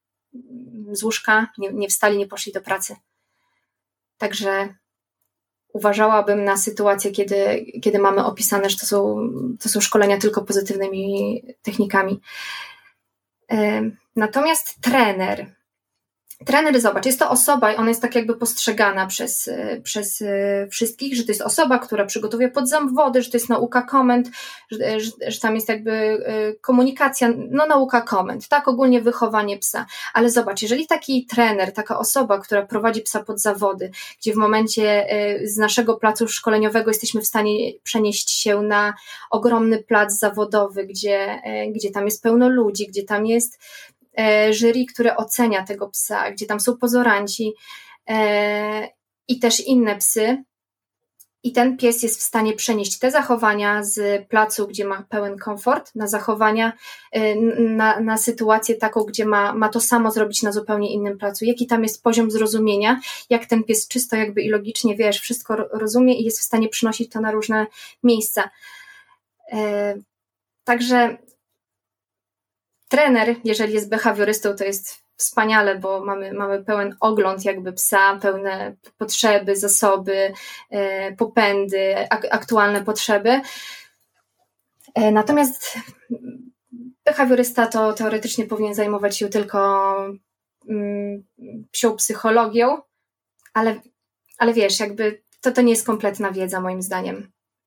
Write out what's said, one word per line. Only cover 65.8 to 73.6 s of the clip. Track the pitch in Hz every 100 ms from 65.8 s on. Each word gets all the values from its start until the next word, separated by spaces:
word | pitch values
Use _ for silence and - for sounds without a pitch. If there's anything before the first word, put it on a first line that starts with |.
| 220 233 254 247
i |
jest | 226 -
w |
stanie | - 226 220
przynosić | - 233 214 226
to | 220
na | 220
różne | 214 214 214 214 - - -
miejsca. | 240 226 220 - 190 - - - - - _ _ _ _ -
E, | 214 214 208 202 202 - _ _ _ _ _
także | - 240 240 247 233 233 _ _ _ _ _ _ _ _ _ _ _ _ _ _ _ _ _
trener, | 277 294 240 220 233
jeżeli | 226 220